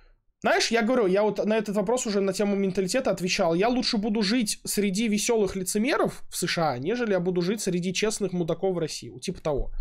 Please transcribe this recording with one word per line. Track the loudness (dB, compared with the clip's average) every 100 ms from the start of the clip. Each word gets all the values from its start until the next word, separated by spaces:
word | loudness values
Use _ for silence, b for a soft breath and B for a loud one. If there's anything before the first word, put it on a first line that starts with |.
| B B _ _
Знаешь, | 0 2 2
я | 2
говорю, | 2 2 4
я | 2
вот | 2 0
на | 0 0
этот | 0 -2
вопрос | 0 0 0
уже | 0
на | 0
тему | 0 0 2
менталитета | 0 0 0 0 0
отвечал. | 0 0 0 2
Я | 4 2
лучше | 2 0 0
буду | 0 0
жить | 2 2 0 -4
среди | -4 0 0 0 0
весёлых | 0 2 2 0
лицемеров | -2 -2 0 2 2 0 -2 -10
в | -4
С | -2
Ш | 0 0
А, | 0
нежели | -2 -2 0
я | 0
буду | 0 0
жить | 0 -2
среди | -2 -2 -2
честных | -2 -2 0 -2
мудаков | -2 -2 0 0
в | 0
России. | -4 -6 -12
Вот | -10
типа | -8 -6
того. | -2 -2 -2 b